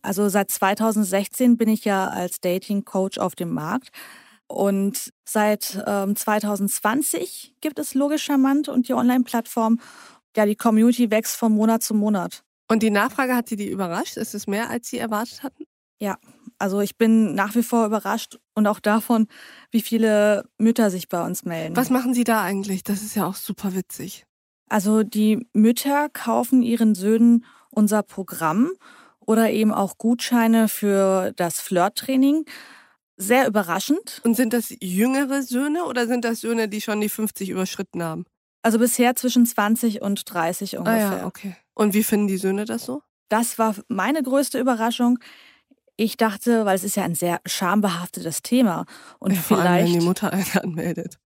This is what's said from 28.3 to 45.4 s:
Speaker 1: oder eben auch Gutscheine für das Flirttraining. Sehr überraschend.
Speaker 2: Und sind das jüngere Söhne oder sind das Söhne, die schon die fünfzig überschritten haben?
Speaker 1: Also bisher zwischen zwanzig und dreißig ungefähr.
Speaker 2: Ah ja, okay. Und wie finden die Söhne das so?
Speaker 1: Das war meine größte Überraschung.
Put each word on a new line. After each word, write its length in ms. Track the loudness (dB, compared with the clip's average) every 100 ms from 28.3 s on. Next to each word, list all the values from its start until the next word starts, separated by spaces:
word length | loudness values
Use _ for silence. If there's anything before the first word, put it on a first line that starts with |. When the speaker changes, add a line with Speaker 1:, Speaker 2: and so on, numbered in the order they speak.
| -4 0 2 0 -2 -14 -20 _ _
Speaker 1:
oder 320 | 0 2 4
eben 220 | 2 2
auch 240 | 2 -2 -2
Gutscheine 680 | 0 0 2 2 4 4 2
für 680 | 0 0 2 4 2 -2 -2
das 240 | -4 -4
Flirttraining. 840 | -2 2 2 0 -2 2 4 2 -2 -14 -20 -20 _ _ _ -12
Sehr 300 | 2 2 4
überraschend. 760 | 0 0 -4 0 -2 -2 -4 0
Speaker 2:
Und 100 | 2
sind 160 | 2
das 200 | 0 -4 -10
jüngere 600 | -4 0 2 2 0 -2
Söhne 420 | -2 -2 -2 -2 -2
oder 220 | -2 -2
sind 180 | 0 -2
das 160 | -4
Söhne, 260 | -2 -2 -2
die 140 | -4
schon 180 | -4 -2
die 100 | -2
fünfzig 400 | -2 -6 -4 -6
überschritten 540 | -4 -4 -6 -8 -6
haben? 220 | -6 -8 -12 _ _ _
Speaker 1:
Also 180 | 0 2
bisher 360 | 2 4 2 2
zwischen 300 | 0 4 4
zwanzig 560 | 2 0 0 0 -2
und 220 | -4 -6 -6
dreißig 520 | -4 -2 -4 -8 -4
ungefähr. 340 | 0 0 0
Speaker 2:
Ah 60 | -2
ja, 60 | -8
okay. 300 | -10 -14 -14 _
Und 200 | 0 2
wie 100 | 2
finden 240 | 2 0 0
die 100 | 0
Söhne 280 | -2 -2 -4
das 180 | -8 -8
so? 180 | -10 _ _ _
Speaker 1:
Das 280 | -2 -2 0
war 160 | -2 -2 -6
meine 340 | -4 -2 -2
größte 360 | 0 0 0 0
Überraschung. 600 | 0 0 0 2 2 2 -4 -20